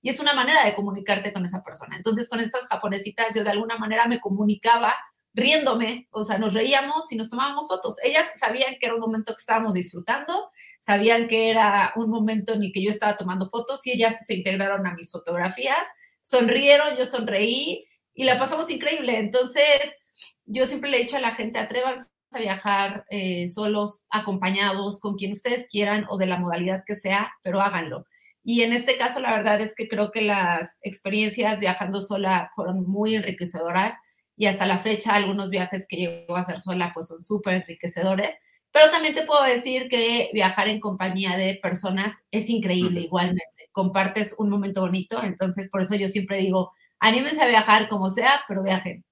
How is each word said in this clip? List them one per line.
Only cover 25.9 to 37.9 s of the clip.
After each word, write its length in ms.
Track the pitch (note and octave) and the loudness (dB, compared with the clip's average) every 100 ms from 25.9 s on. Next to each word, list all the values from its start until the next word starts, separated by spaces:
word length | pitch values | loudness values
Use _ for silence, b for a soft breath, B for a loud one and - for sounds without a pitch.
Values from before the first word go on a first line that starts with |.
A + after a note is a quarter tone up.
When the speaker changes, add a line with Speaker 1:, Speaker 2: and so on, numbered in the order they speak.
| G#3+ G#3 | 0 -2
Speaker 1:
o 80 | G3 | -2
de 80 | F#3 | -2
la 100 | F3+ | 0
modalidad 440 | F3 E3+ F3+ F#3+ - | -2 -2 -2 -4 -6
que 100 | G#3 | -6
sea, 360 | F#3+ G3 G#3 - | 0 0 -2 -8
pero 180 | F#3+ F3+ | -4 0
háganlo". 440 | G3 F3 E3 - - b b _ | 0 0 -6 -10 -14 b b _
Y 180 | - A#3 | -2 2
en 100 | A3+ | 2
este 240 | A#3+ B3+ B3+ | 2 0 0
caso, 220 | B3 C4+ | 0 0
la 120 | B3+ | 0
verdad 300 | A3 G#3+ G#3 | 0 2 2
es 120 | G#3+ - | 0 -6
que 120 | A3 | -6
creo 240 | G#3 G#3 | -2 -2
que 100 | A3 | 0
las 560 | G#3+ G3+ F3+ E3+ E3+ - | 0 2 0 0 -4 -10
experiencias 800 | G3+ - G3 G#3+ G#3+ A3+ G#3+ G#3 | -12 -8 -4 -2 -2 0 0 2
viajando 420 | F#3+ F#3 F#3+ G3 | 0 0 -2 -4
sola 500 | F#3+ G3 G3 F3+ - - | -4 -2 2 0 0 -6
fueron 300 | E3 F#3 F3+ | -4 -2 -2
muy 280 | G3 G#3+ A3 | 0 0 0
enriquecedoras, 800 | G3 F#3 F3 F3 E3+ E3+ G#3 - _ _ _ _ | -2 -6 -8 -6 -2 0 0 -4 _ _ _ _
y 120 | G#3 | 0
hasta 180 | F#3+ F#3+ | 2 0
la 140 | F#3+ | 0
fecha 340 | A3 G#3+ A3+ | 0 -2 2
algunos 360 | G#3 G3 G3+ F#3+ | 2 2 -2 -2
viajes 340 | F#3 F3+ F#3+ - | -2 -4 -6 -6
que 100 | E3+ | -4
llego 380 | F3 E3+ - F3 | -4 -6 -6 -4
a 40 | |
hacer 180 | F3 F3+ | -4 -6
sola, 320 | F#3 F3+ F3 | -6 -4 -4
pues, 140 | E3+ D#3+ | -6 -12
son 140 | E3 | -10
súper 320 | - G#3+ G3 F#3 | -6 -4 0 -2
enriquecedores. 800 | F#3 E3+ F3 | -2 -10 -8